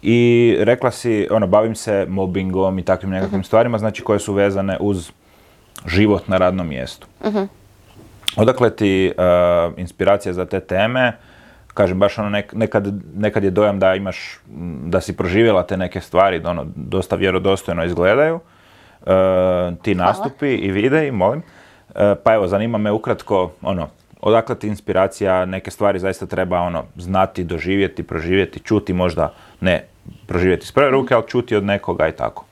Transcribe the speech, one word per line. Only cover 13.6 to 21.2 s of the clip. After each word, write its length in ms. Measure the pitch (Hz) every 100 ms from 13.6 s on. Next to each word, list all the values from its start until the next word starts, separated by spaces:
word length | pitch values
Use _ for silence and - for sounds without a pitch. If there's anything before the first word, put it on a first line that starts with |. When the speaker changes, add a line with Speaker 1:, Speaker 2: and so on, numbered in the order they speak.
| 104 98
Speaker 1:
da 160 | 95
imaš, 460 | 95 98 90 - - -
m, 320 | 60 87 73
da 180 | 76 90
si 120 | 87
proživjela 500 | 87 92 95 117 98
te 140 | 87 95
neke 240 | 92 95
stvari, 380 | - 90 98 87
da 100 | 85
ono, 160 | 85 71
dosta 500 | - - 95 90 92
vjerodostojno 680 | 95 90 95 95 - 85
izgledaju, 560 | 85 87 90 120 156 165 _ _ _ _ - _
e, 100 | - 95 95 92 92 90 90 85
ti 120 | -
Speaker 2:
Hvala. 120 | 90 90
Speaker 1:
nastupi 400 | 113 196 - 147
i 220 | 120 98
videi, 400 | 95 120 151 147
molim. 320 | 117